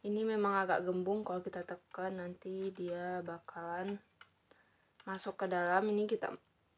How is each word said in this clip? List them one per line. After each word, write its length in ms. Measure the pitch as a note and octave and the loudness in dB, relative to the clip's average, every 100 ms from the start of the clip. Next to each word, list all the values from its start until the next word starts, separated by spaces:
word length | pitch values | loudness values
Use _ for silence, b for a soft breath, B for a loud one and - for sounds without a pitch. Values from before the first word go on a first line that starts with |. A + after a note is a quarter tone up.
| G#3 | 0
Ini 160 | G#3 | 2
memang 400 | A3 G#3+ G3+ G3 | 2 4 4 4
agak 240 | F#3+ F3 F3+ | 4 4 4
gembung, 400 | F3+ F3+ G#3 G#3 | 0 2 0 0
kalau 160 | F3+ | -4
kita 240 | F#3 F#3 F3 | -4 -8 -8
tekan 560 | F3 _ - F#3 F#3+ | -10 _ -6 -4 -4
nanti 480 | F3+ F3+ F#3+ F#3+ F#3+ | -6 -8 -6 -4 -4
dia 560 | F#3 F3+ F3 F3+ F3+ E3+ | -2 -4 -2 -2 -2 -4
bakalan 720 | E3+ - - E3+ F3 G3 G3+ _ _ - _ _ b b b b _ | -8 -10 -8 -4 -4 -2 -6 _ _ -20 _ _ b b b b _
masuk 320 | - F#3+ G3+ | -8 -6 -6
ke 160 | - F#3+ | -4 0
dalam. 320 | F3+ F3 F#3 | 2 4 4
Ini 240 | G#3+ G#3 G#3+ | 4 2 2
kita, 240 | A3 - - _ _ _ | 0 -2 -6 _ _ _